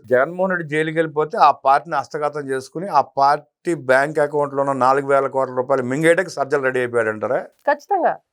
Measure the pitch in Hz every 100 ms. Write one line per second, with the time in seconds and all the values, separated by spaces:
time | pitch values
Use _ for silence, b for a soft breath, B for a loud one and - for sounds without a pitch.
0 | 110 123 143 180 190 180 156 151 160 160
1 | 165 147 151 214 151 143 135 143 160 147
2 | 127 156 147 151 135 135 127 156 190 151
3 | 123 - 139 147 147 _ 175 160 127 131
4 | 147 156 143 147 143 135 139 135 127 139
5 | 139 139 139 135 127 127 127 135 123 135
6 | 160 170 180 147 131 143 131 127 120 117
7 | 110 107 107 147 247 _ - 294 - 392
8 | 254 156 _